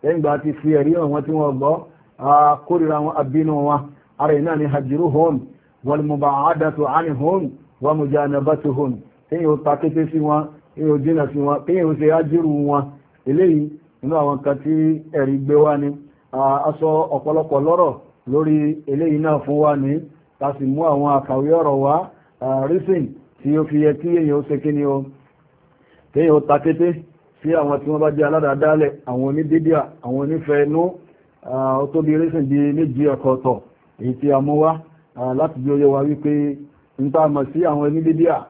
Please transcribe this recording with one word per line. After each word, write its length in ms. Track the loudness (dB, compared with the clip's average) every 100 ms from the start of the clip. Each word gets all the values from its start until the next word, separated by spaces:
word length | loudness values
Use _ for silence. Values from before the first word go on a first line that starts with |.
lẹ́yìn 140 | 0 0
ìgbà 180 | 0 -2
tí 120 | -4
fi 160 | -4 0 2
ẹ̀rí 180 | 2 0
hàn 140 | 0
wọ́n 120 | -2 -2
tí 60 |
wọ́n 260 | -2 0 0
gbọ́, 160 | 0 0 -4 -20 _ _
a 360 | 2 4 6 2 0
kórìíra 300 | 0 2 0
wọn, 140 | -2 -4
a 80 |
bínú 300 | -2 0 0 0 0
wọn. 120 | -2 -4 -18 _ _
Ara 160 | 0
ẹ̀ 80 | 2
náà 120 | 0 -2
ni 80 | 0
hajruhum 760 | -2 -2 -2 0 2 2 0 -6 -20 _ _
wal 180 | -4 -2
muba'adatu 840 | -2 0 0 2 0 2 -2 -2 -2
anhum 640 | 0 -2 -2 -2 -2 -4 -10 -20 _
wa 120 | -2
mujanabatuhum. 1000 | 0 0 0 0 0 0 0 -2 -2 -4 -6 -10 _ _
Kéèyàn 180 | -2 0
ó 100 | 0
ta 180 | 0 0
kété 300 | 0 -2 -2
sí 80 | -2
wọn, 240 | 0 0 -2 -12 _ -4
kéèyàn 160 | 0
ó 40 | 0
jìnà 280 | 0 0 -2
sí 60 | -2
wọn, 180 | -2 -2 0
kéèyàn 220 | 0 0
ó 40 |
ṣe 180 | 2 2
hajru 380 | 2 2 0 0 0 0
wọn. 140 | 0 -2 -12 _ _ -2
Eléyìí 440 | 2 4 4 0 -8 _ _
nínú 140 | -4 0
àwọn 220 | 0 0
kan 160 | -2 -2
tí 100 | 0 0 2 0 -4
ẹ̀rí 240 | -2 0 0
gbé 180 | 2 4
wá 220 | 4 2
ni. 100 | -2 -6 -16 _ _
A, 80 | -2 0 2 -2
a 40 | 0
sọ 80 | 0 0 0 -2
ọ̀pọ̀lọpọ̀ 440 | -2 -2 0 0
lọ́rọ̀ 300 | 2 2 2 0 -16 _ -2
lórí 300 | 0 2 2 0 -4 -4
eléyìí 320 | -2 0 0
náà 200 | 0 0
fún 180 | 0 2
wa 160 | 2 2
ni. 240 | -2 -4 -6 -20 _ _
A 140 | -6
sì 120 | -4 -4
mú 160 | 0
àwọn 260 | 0 0 2 0
àkàwé 320 | 0 -2 2
ọ̀rọ̀ 280 | 2 2 2
wá, 120 | 2 0 -2 -14 _ _
a, 260 | -4 -2 0
reason 400 | -2 0 -2 -2 -8 -20 _
tí 160 | -2 0
ó 60 |
fi 140 | 2 2
yẹ 100 | 2
kí 140 | 0 0
èèyàn 280 | 0 2 0
ó 40 |
ṣe 160 | -2 -4
kí 100 | -2
ni 140 | -2 -2
o, 180 | -2 -6 -16 _ _ _ _ _ _ _ _ _
kéèyàn 220 | 0 4 4
ó 40 |
ta 180 | 4 0
kété 340 | 2 0 0 -2 -10 _ _ _
sí 60 | -2
àwọn 260 | 0 0 -2
tí 100 | -2
wọ́n 100 | 0
bá 100 | 0
jẹ́ 140 | 2 0
aládàádálẹ̀, 640 | 2 0 2 2 4 2 -2 -8
àwọn 200 | -4 -2
oníbídíà, 540 | -2 0 0 2 0 0 -10
àwọn 180 | -6 -4
onífẹ̀ẹ́ 440 | -2 -4 0 0 2
inú, 260 | 0 -2 -4 -20 _ _ _
a, 340 | -8 -4 -2 -2
ó 60 | -2
tó 140 | -2
bí 160 | 0 0
reason 260 | 0 -2 0
bí 120 | 0 0
méjì 300 | 0 -2 0 0
ọ̀tọ̀ọ̀tọ̀ 520 | 0 0 0 0 -4 -6 _ _ _
èyí 140 | -6 -2
tí 160 | 0
a 80 | 2
mú 200 | 2 2
wá, 100 | 2 0 -8 _ _ -10
a, 180 | -6
láti 260 | -2 -2 -2
jẹ́ 140 | -2
ó 40 | 2
yé 80 | 4
wa 160 | 4
wípé 540 | 0 -2 -2 0 -2 -6 -14 _ _ -6
n 120 | -2
tá 80 | 2
a 40 | 2
mọ̀ 180 | 0 -2
sí 60 | -2 0
àwọn 200 | 0 0
oníbídíà 480 | 0 0 2 2 0